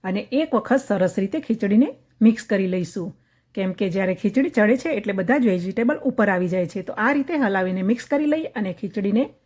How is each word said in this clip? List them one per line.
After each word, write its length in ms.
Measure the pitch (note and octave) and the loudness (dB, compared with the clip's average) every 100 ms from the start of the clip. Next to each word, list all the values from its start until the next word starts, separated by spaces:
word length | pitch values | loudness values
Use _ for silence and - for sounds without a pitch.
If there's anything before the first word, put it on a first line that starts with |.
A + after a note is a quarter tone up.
અને 160 | F#3+ G3 | -4 -6
એક 340 | - C4 D#4 | -2 -2 0
વખત 260 | A#3+ - C4 - | -2 2 0 2
સરસ 320 | G3+ F3+ F3+ | 0 0 0
રીતે 220 | G3 D#4+ | -2 -4
ખીચડીને 480 | - A3 G3+ G#3+ D#4+ - _ _ | -4 -2 2 4 2 -2 _ _
મિક્સ 240 | A3 A3 | 4 4
કરી 220 | - G3+ F#3 | -2 0 0
લઈશું, 460 | F#3 E3+ G3 E3+ - _ _ _ | -2 -4 -6 -8 -12 _ _ _
કેમ 180 | - F#3+ | -4 -4
કે 160 | F#3 G3 | -2 -2
જ્યારે 260 | F#3+ F#3+ | 0 -2
ખીચડી 360 | F#3 G3+ B3+ C#4+ | 0 0 2 2
ચડે 260 | A#3+ G#3 B3+ | 2 4 2
છે 140 | E4 | 0
એટલે 220 | A3 G3+ | -4 -2
બધા 260 | G3 F3+ C#4 | -2 0 2
જ 80 | A#3 | 2
વેજીટેબલ 540 | F3+ F3+ G#3 A#3+ D4 | 2 -2 -2 -2 0
ઉપર 260 | C4+ B3 G#3 | -2 0 2
આવી 200 | F3+ F3+ | 2 0
જાય 180 | F#3 F3 | 0 -2
છે. 160 | G3 | -6
તો 100 | F3+ | -8
આ 200 | - A3+ | -2 0
રીતે 220 | C#4+ C4+ D#4 | 0 0 0
હલાવીને 460 | A3+ G3 F#3 F#3 | 0 2 0 0
મિક્સ 220 | F#3+ A#3+ | 0 -2
કરી 220 | - D4 D4+ | 0 0 2
લઈ 180 | D#4 | 0
અને 280 | D#4+ A3+ F#3+ | -2 -6 -6
ખીચડીને 520 | F3 G3 G#3 G3 G#3+ C#4+ _ | -6 -6 -4 0 0 0 _